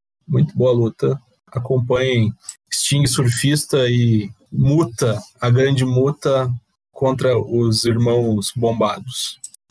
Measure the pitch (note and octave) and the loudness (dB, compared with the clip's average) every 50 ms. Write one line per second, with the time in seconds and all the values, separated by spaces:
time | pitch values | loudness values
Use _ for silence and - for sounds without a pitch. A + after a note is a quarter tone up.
0 | _ _ _ _ _ - - B2+ D3 D3+ - B2 B2 B2+ B2 A#2+ A#2 A2 - - | _ _ _ _ _ -2 0 0 0 0 0 0 2 2 4 2 0 0 -2 -2
1 | C3+ C3+ C3+ C3+ _ _ _ _ _ _ - B2+ A#2+ - C3+ B2+ B2 B2 B2 B2+ | -2 -2 -2 -4 _ _ _ _ _ _ -10 -8 -4 -2 -2 -2 0 0 0 0
2 | C3 C3 B2+ A#2 A2 G#2+ - _ _ - - _ _ - - - - - D3 C#3+ | 0 0 2 0 0 0 -2 _ _ -20 -20 _ _ -8 -6 -4 -2 0 0 2
3 | C#3 A#2+ - - C3+ A#2+ A#2+ - - C#3 D3 D3+ - - - C#3 B2+ A#2+ B2 A#2+ | 2 0 0 0 0 0 0 0 0 0 0 0 -2 0 0 2 2 2 2 2
4 | A#2+ A#2 A2+ G#2+ G#2 G2 - _ _ - - D3+ C3 C3+ C#3+ D#3+ D#3+ A#2+ - - | 4 4 2 2 0 -4 -10 _ _ -8 -2 0 2 2 4 2 0 0 -2 -2
5 | D3 A#2 G#2 G#2 - - _ - - A#2+ A#2+ B2 C3 C#3 C3+ B2+ B2+ B2+ B2 B2+ | -2 0 -2 -2 -6 -12 _ -4 0 2 2 4 4 2 2 0 0 0 2 0
6 | C3 C#3+ D3 - - C#3+ C3+ C3 C3 B2+ B2 A#2+ _ _ _ _ _ _ - - | 0 0 -2 -2 -2 0 0 0 0 -2 -4 -8 _ _ _ _ _ _ -8 -2
7 | C3+ C3 C3 B2 - C3 B2 A2 G2+ - A#2 A#2+ A#2 A#2 A2 A2 - A#2 A2 A2+ | -2 -2 0 0 0 0 0 0 0 0 0 0 2 2 0 0 0 0 0 0
8 | A#2+ A#2+ A#2+ A#2+ A#2+ A2+ G#2+ G2+ F#2+ - - A#2+ A#2 A#2 A2 A2 A2 G#2 F2+ F#2+ | 0 0 0 0 0 0 -2 -2 -2 -4 -4 -2 -2 0 0 0 -2 -2 -2 -6
9 | - B2+ B2+ - - - - - - - - - _ _ | -10 -12 -10 -8 -8 -8 -10 -12 -18 -18 -18 -18 _ _